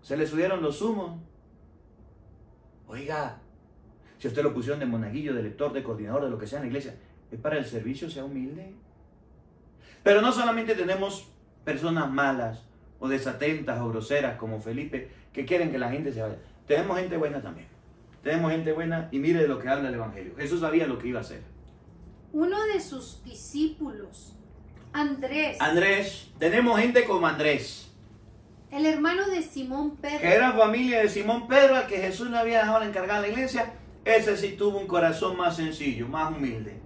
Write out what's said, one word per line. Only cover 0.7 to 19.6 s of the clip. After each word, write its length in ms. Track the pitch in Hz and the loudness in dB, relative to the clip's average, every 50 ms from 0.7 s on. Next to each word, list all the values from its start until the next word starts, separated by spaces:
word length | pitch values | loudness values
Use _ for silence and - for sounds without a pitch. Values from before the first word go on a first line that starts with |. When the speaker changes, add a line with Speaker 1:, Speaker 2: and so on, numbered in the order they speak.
| 147 - | -2 -2
Speaker 1:
humos. 380 | 202 226 220 202 180 170 165 165 165 - - - - - - - - - - - _ - - - - - - - - - - - - - - _ _ - - - - | -2 -2 -2 -2 -4 -8 -10 -12 -16 -18 -20 -20 -20 -20 -20 -20 -20 -20 -20 -20 _ -20 -20 -20 -20 -20 -20 -20 -20 -20 -20 -20 -20 -20 -20 _ _ -20 -20 -20 -20
Oiga, 520 | - 110 127 143 147 156 151 143 - - - - - - - - _ - - - - - _ - - - | -16 -14 -12 -8 -6 -4 -4 -4 -6 -8 -14 -20 -20 -20 -20 -20 _ -20 -20 -20 -20 -20 _ -20 -20 -20
si 100 | - - | -8 -8
a 20 | 123 | -4
usted 140 | 113 147 147 | -2 0 0
lo 100 | - - | 0 0
pusieron 260 | 127 117 135 143 147 | 0 -4 -4 -4 -2
de 60 | 139 | -2
monaguillo, 480 | 123 117 113 110 104 110 151 151 143 127 | -2 -2 -2 -4 -4 -6 -6 -4 -4 -4
de 100 | 117 107 | -4 -4
lector, 300 | 104 104 - 143 143 - | -6 -4 -4 -4 -2 -2
de 100 | 139 127 | -4 -6
coordinador, 400 | 123 113 110 107 101 123 143 139 | -6 -6 -6 -6 -4 -2 -2 -2
de 60 | 127 | -2
lo 80 | 117 | -4
que 80 | 107 107 | -6 -8
sea 140 | 104 139 143 | -8 -8 -8
en 60 | 135 | -6
la 20 | |
iglesia, 280 | 120 123 143 - - - - - - - - - - | -4 -6 -6 -8 -8 -16 -18 -20 -20 -20 -20 -18 -16
es 80 | 117 113 | -14 -6
para 180 | 113 151 156 | -4 -2 -2
el 80 | 147 127 | -2 -4
servicio, 440 | 113 120 110 104 120 135 - 170 160 | -4 -6 -6 -6 -6 -6 -6 -8 -10
sea 140 | 143 139 135 | -8 -10 -10
humilde. 520 | 139 143 131 127 135 151 175 190 190 202 - - - - - - - - - - - - - _ - _ - - - - - - - - - - | -8 -6 -6 -8 -8 -10 -12 -14 -16 -20 -20 -20 -20 -20 -20 -20 -20 -20 -20 -20 -20 -20 -20 _ -20 _ -20 -20 -20 -20 -20 -20 -20 -20 2 6
Pero 180 | 196 202 214 | 8 8 8
no 100 | 220 254 | 6 4
solamente 440 | 233 233 240 233 226 226 220 214 220 | 2 2 2 2 0 0 0 0 0
tenemos 540 | 185 180 180 190 190 196 196 - - - - - _ _ _ _ - - | 0 0 0 0 -2 -2 -4 -4 -10 -14 -18 -20 _ _ _ _ -12 -6
personas 440 | 156 143 135 147 165 165 160 147 135 | -6 -4 -2 -2 0 0 0 -2 -2
malas 540 | 131 143 143 139 131 123 120 113 113 - - - _ - - - - - | 0 0 2 2 0 0 -4 -6 -6 -10 -16 -20 _ -20 -20 -20 -14 -8
o 80 | - | -4
desatentas 760 | 131 135 131 131 135 120 - 147 151 156 151 - 131 117 117 | -2 -2 -2 -2 -4 -4 -2 -2 -2 -2 -2 -4 -4 -4 -2
o 80 | 120 113 | -4 -4
groseras 480 | 110 110 107 - 143 143 135 123 113 | -4 -4 -4 0 0 0 0 0 -4
como 240 | - 113 110 110 107 | -6 -8 -8 -8 -8
Felipe 500 | 107 113 113 139 151 151 - 127 135 - - - - - - | -8 -8 -8 -6 -6 -6 -8 -10 -10 -12 -18 -20 -20 -12 -10
que 120 | 139 131 | -8 -2
quieren 260 | - 175 175 170 151 | 0 2 2 2 0
que 80 | 127 127 | -2 -2
la 100 | 123 120 | -4 -2
gente 240 | 131 147 147 139 120 | -4 -4 -6 -6 -6
se 80 | 113 | -4
vaya. 160 | 110 107 - - - - - - - | -6 -6 -8 -10 -16 -20 -20 -20 0
Tenemos 320 | - 147 160 185 190 180 185 | 2 2 2 2 0 -2 -2
gente 180 | 185 170 170 | -2 -2 -2
buena 240 | 160 151 147 143 135 | -2 -2 -2 -2 -6
también. 260 | 107 - - - - - - - _ - - - - - - - | -10 -10 -14 -16 -18 -20 -20 -20 _ -20 -20 -20 -20 -20 -20 -8
Tenemos 300 | - 143 160 170 165 160 | -4 -2 0 2 2 0
gente 200 | 160 160 160 156 | 0 0 0 -2
buena 380 | 156 156 165 165 165 160 160 - | -2 -2 -2 -2 -2 -4 -4 -4
y 60 | 139 | -4
mire 240 | 139 143 165 175 165 | 0 2 2 4 4
de 60 | 156 | 4
lo 100 | 143 135 | 2 2
que 100 | 127 | -2